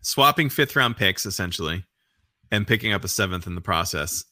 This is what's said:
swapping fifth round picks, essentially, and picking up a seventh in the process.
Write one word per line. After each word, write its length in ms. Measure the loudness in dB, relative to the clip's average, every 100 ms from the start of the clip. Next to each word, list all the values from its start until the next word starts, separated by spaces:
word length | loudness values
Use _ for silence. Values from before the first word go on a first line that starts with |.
swapping 480 | -4 4 4 6 0
fifth 260 | 2 0
round 220 | 2 0 2
picks, 300 | 0 0 -4
essentially, 580 | -4 -4 -2 -4 -4 -8 _ _ _ _ _ -2
and 160 | -2 2
picking 280 | 0 0
up 100 | -2
a 40 | -2
seventh 380 | -2 -2 -2 -6
in 80 |
the 60 | -8
process. 640 | -2 -2 0 -4 -4 -6 -6